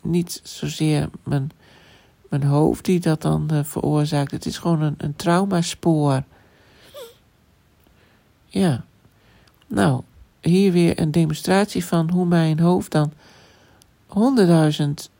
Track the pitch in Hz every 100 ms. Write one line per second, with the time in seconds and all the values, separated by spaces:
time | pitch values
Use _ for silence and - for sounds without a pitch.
0 | 82 85 - - - - 151 151 156 151
1 | 147 - - 143 135 _ - - - -
2 | _ _ - 147 143 143 156 - - 180
3 | 175 156 151 156 151 151 147 - - 151
4 | 147 147 143 160 160 - 170 165 151 147
5 | 156 147 170 175 202 180 165 - 170 156
6 | 147 131 139 _ _ _ _ _ - 587
7 | 466 _ _ _ _ _ _ _ _ _
8 | _ _ _ _ _ 190 190 123 - _
9 | _ _ _ _ _ _ _ 208 185 123
10 | - - - _ 160 180 196 175 170 -
11 | 160 160 160 151 - 190 208 - 175 170
12 | 165 180 175 175 160 156 170 180 - 156
13 | 151 - - - - _ _ _ _ _
14 | _ 196 233 262 180 165 156 147 147 143
15 | -